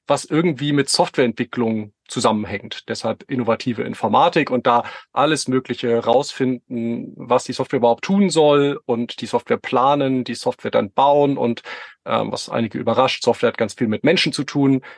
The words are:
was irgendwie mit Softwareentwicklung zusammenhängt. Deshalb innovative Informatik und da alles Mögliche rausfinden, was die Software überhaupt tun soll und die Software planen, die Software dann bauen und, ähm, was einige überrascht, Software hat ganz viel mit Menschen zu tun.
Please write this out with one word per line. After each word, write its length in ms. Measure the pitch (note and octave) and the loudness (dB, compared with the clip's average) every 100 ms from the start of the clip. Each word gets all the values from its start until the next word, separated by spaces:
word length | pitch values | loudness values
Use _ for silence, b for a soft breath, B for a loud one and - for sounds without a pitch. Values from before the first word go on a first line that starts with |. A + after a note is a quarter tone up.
| - | -2
was 180 | C#3+ | -2
irgendwie 480 | - D3+ F3 B2+ D3 | 0 0 0 0 0
mit 160 | C#3+ C#3 | 0 0
Softwareentwicklung 1040 | - F3 - B2 A2 A#2+ - A2+ A2 G#2 - _ | 0 0 2 0 0 -6 -2 -2 -2 -6 -14 _
zusammenhängt. 800 | - A#2+ G#2+ G2+ G2+ - - - | 0 2 2 -2 -8 -10 -14 -10
Deshalb 360 | A2 A2+ G2+ - | -6 -6 -8 -6
innovative 520 | C3 A2+ A2 C3 A2 | -4 -2 -2 -2 -4
Informatik 680 | - - G#2+ A#2+ E3 E3+ C#3 | -6 -4 0 2 4 2 0
und 160 | B2 B2+ | 0 2
da 180 | A#2+ B B B | 2 B B B
alles 340 | B2+ D3 D3+ - | -2 0 0 0
Mögliche 500 | B2+ B2+ A#2+ B2 A#2 | -2 -2 -4 0 0
rausfinden, 1160 | A#2 A#2+ C#3+ - C3 B2 - A#2+ A#2 A#2 - - | 2 2 2 -2 -2 -2 -6 -6 -4 -6 -8 -14
was 280 | B2+ B2+ | 0 0
die 80 | - | 0
Software 260 | A#2+ C3 C3+ | -6 -4 2
überhaupt 260 | A#2+ A#2 | 2 2
tun 260 | - G3 G3 | 0 2 4
soll 500 | D#3 D3 C#3+ C#3+ C#3 | 4 4 6 2 0
und 360 | - A#2 A#2+ - | -4 -4 -4 -6
die 60 | A#2 | -4
Software 300 | A#2+ - A2+ | -4 -2 -4
planen, 680 | - B2+ C3 C#3+ C3+ C3 | 0 2 2 2 0 -2
die 100 | A#2+ | -4
Software 360 | A2+ - - G2+ | -4 -4 -4 -2
dann 200 | A#2 G#2 | -2 -2
bauen 480 | - C#3 D3 C#3+ C3+ | 2 4 4 4 2
und, 240 | A#2+ A#2 B B B B | -2 -2 B B B B
ähm, 280 | - A2+ A2 | -4 -2 -2
was 160 | G#2 - | -6 -6
einige 300 | A2+ A2+ A#2+ | -4 -2 -2
überrascht, 440 | A2+ A2+ C3 - | 0 2 2 0
Software 260 | - - A#2 | -2 0 -2
hat 100 | - | -2
ganz 160 | A2 | -4
viel 140 | - A#2 | -2 -2
mit 160 | G#2+ | 0
Menschen 280 | D3 F3 D#3+ | 0 2 0
zu 120 | - | -2
tun. 380 | C3+ C#3+ C#3 C3 B | -4 0 2 2 B